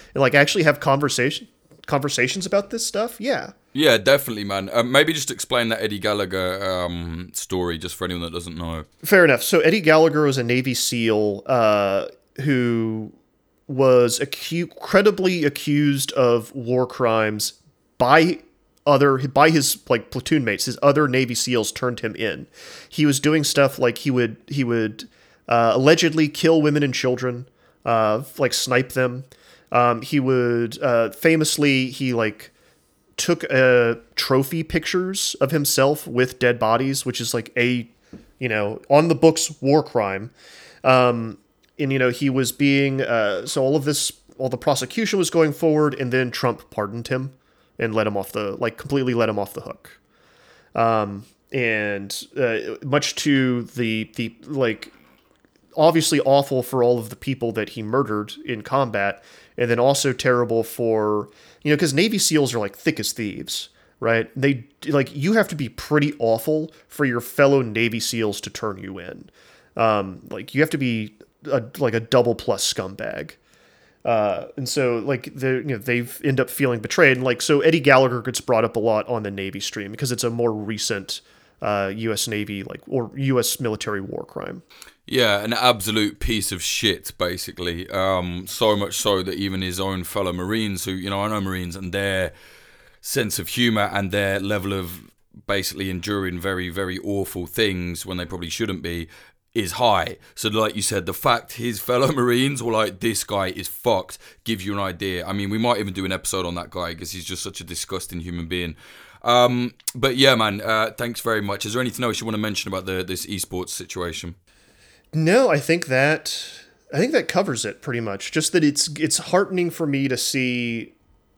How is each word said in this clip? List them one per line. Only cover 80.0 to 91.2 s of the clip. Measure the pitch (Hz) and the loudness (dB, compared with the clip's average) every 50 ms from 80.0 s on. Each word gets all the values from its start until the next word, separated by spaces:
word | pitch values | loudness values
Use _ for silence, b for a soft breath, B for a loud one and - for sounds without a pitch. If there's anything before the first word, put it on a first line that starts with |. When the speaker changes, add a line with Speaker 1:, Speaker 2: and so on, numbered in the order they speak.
| 143 123 | -4 -4
Speaker 1:
it's | 123 - - | -2 -2 -2
a | 117 | -2
more | 127 117 120 117 | 0 0 0 0
recent, | 107 107 104 107 110 101 - - 107 98 95 - - - b b b b b b b b | 0 -2 -4 -6 -6 -4 -4 -4 -4 -6 -6 -8 -12 -12 b b b b b b b b
uh, | - 104 104 101 98 95 101 | -2 -2 0 0 -2 -2 -4
U | 110 113 113 | -4 -4 -2
S | 104 98 - 117 | -2 -2 -4 -4
Navy, | 107 104 104 104 101 98 - | -4 -4 -6 -6 -8 -8 -10
like, | - - - - | -10 -12 -14 -8
or | - - 127 117 - - | -4 -4 -4 -4 -6 -6
U | 139 139 135 131 123 | -2 0 2 2 2
S | 113 - - - | 0 0 -2 -4
military | 127 113 107 104 - 113 104 98 | -4 -4 -4 -4 -4 -6 -6 -6
war | 98 - 50 50 - | -6 -8 -8 -10 -10
crime. | - - - 50 50 - 175 - B B B B B B B _ | -10 -12 -12 -10 -10 -12 -14 -18 B B B B B B B _
Speaker 2:
Yeah, | - - 127 120 107 101 101 | -2 2 4 4 4 4 2
an | 107 110 | 0 -2
absolute | 117 110 123 127 120 104 90 110 107 113 104 104 - - | 0 4 4 4 4 2 0 -2 0 0 0 0 -2 -2
piece | - 123 117 104 - - | -2 0 0 0 -2 -2
of | 101 85 | -4 -4
shit, | - - - - 117 104 87 78 - - - - | -4 -4 -2 0 0 0 0 0 -6 -12 -6 -4
basically. | 90 87 92 - - 92 - 87 87 87 85 85 92 - | -4 -4 -4 -6 -10 -12 -10 -6 -6 -4 -4 -6 -8 -6
Um, | - 95 95 95 95 90 90 90 87 90 92 | -4 -2 0 0 0 0 -2 -4 -6 -8 -8
so | - - - 117 107 104 | -10 -2 2 2 2 2
much | 101 101 87 - | 2 -2 -4 -4
so | - - 110 98 95 | -2 0 0 0 0
that | 90 95 80 | -2 -4 -4
even | 85 98 98 95 95 | -4 -4 -4 -2 -4
his | 92 90 87 95 | -4 -4 -4 -4
own | 95 98 95 92 85 | -4 -2 -4 -4 -6
fellow | - - 104 95 90 | -6 -4 -4 -2 -2
Marines, | 87 90 90 98 110 113 110 104 95 87 - | -4 -4 -4 -4 -2 -2 -2 -2 -4 -6 -6
who, | 98 | -6
you | 95 92 90 98 | -6 -6 -6 -6
know, | 98 98 | -4 -4